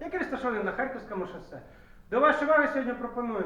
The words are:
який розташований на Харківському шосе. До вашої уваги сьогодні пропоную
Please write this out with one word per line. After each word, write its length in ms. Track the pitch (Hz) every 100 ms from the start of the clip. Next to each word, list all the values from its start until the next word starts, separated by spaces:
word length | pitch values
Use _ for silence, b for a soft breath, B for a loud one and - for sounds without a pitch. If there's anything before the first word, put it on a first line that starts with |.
який 180 | 330 370
розташований 460 | 294 262 247 214
на 80 | 202
Харківському 540 | - 262 226 - 196 180
шосе. 340 | 165 - 135 - B B B -
До 100 | 233
вашої 300 | 302 294 294
уваги 180 | 311 285
сьогодні 240 | 277 240
пропоную 520 | 247 240 247 240 208